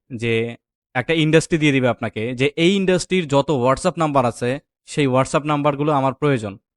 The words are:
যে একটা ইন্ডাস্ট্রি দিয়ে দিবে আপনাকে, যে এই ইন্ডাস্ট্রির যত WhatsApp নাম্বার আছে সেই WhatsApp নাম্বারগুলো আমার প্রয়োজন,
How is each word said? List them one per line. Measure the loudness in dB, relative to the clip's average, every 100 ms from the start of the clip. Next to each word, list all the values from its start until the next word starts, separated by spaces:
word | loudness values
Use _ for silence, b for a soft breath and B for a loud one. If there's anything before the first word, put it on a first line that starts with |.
| -14
যে | -6 -2 -2 -2 -8 _ _ _
একটা | -6 -2
ইন্ডাস্ট্রি | 0 4 4 2 0
দিয়ে | 2
দিবে | 2 0
আপনাকে, | -2 -6 -6 -6
যে | -2 -2 2
এই | 0 2
ইন্ডাস্ট্রির | 2 0 0 -4 0
যত | 0 0
WhatsApp | 0 2 2 -2 -2
নাম্বার | 0 2 0
আছে | -2 -4 -6 _ _ -10
সেই | -2 0
WhatsApp | 2 0 -2
নাম্বারগুলো | -2 0 0 0 0
আমার | 0 0
প্রয়োজন, | -2 0 0 -4 -12 _